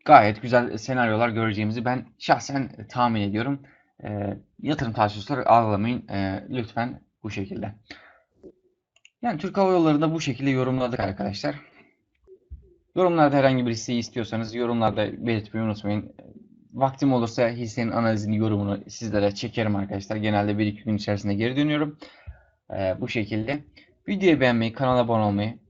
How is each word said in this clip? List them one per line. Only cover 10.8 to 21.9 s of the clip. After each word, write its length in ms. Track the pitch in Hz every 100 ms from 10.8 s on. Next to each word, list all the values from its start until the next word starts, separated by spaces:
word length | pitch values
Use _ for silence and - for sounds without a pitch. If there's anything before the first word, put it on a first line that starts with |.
| 123 120
arkadaşlar. 560 | 101 98 101 101 151 147 - _ _ _ _ _ _ - - - - _ _ -
Yorumlarda 400 | 180 170 147 143
herhangi 300 | 135 131 123
bir 60 |
hisseyi 280 | 113 - 120
istiyorsanız 560 | 113 - 107 113 113 117
yorumlarda 680 | 120 117 110 101 104 - 117
belirtmeyi 380 | 113 101 113 110
unutmayın. 480 | 104 101 104 - - - - - _ _
Vaktim 400 | - 135 131 143
olursa 360 | 127 117 120 120
hissenin 420 | 120 117 107 117
analizini, 460 | 110 117 107 104 107
yorumunu 420 | 110 104 101 101 -
sizlere 460 | - 113 104 101 101
çekerim 400 | 117 110 110 101
arkadaşlar. 400 | 95 101 98 107
Genelde 420 | 107 104 104 104
bir 80 | 107
iki 180 | 104
gün 140 | - 107
içerisinde 360 | 104 101 101
geri 220 | 101 117 131
dönüyorum. 420 | 151 147 151